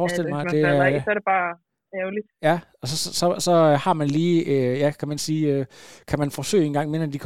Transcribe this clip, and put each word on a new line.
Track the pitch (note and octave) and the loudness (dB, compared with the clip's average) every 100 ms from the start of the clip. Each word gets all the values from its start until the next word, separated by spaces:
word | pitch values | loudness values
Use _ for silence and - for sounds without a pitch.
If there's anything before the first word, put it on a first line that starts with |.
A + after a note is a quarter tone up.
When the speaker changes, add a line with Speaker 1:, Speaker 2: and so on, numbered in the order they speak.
Speaker 1:
forestille | F3 F3 D3+ | -4 -2 -4
Speaker 2:
At | |
Speaker 1:
mig, | C#3+ | -4
Speaker 2:
hvis | D3 | -2
man | D3+ | 2
Speaker 1:
det | D#3 | 2
Speaker 2:
falder | C#3+ | 4
Speaker 1:
er | C#3 C#3+ | 2 0
Speaker 2:
af, | |
så | G#3 | -2
er | G#3 | -2
det | G3 | 0
bare | F#3+ F3 F3 _ _ _ F#3+ | 0 -2 -6 _ _ _ -8
ærgerligt. | F#3+ G#3 - _ D#3 | -6 -8 -10 _ 0
Speaker 1:
Ja, | E3+ - _ | 0 -4 _
og | C3 | -8
så, | D#3 | -6
så, | - - | -6 0
så, | F3 F3 F3+ | 0 0 2
så | E3+ D#3 C#3 | 4 6 4
har | F#3+ D#3+ | 2 0
man | C#3+ D#3 | 0 2
lige, | E3+ E3 - | 2 2 2
øh, | C3+ B2 C3 | 0 0 0
ja, | D3 - | 0 -2
kan | C#3+ | -6
man | D3 | -6
sige, | - D#3 D3 | -2 0 0
øh, | C#3 C3 - - - - | 0 -4 -12 -20 -20 -6
kan | C#3 | -4
man | C#3+ | -4
forsøge | - C3+ G3+ D3+ | -6 -2 0 2
en | C#3+ | 0
gang, | D3+ | -2
mindre | D#3+ D#3 | -2 -4
de | C#3+ | -2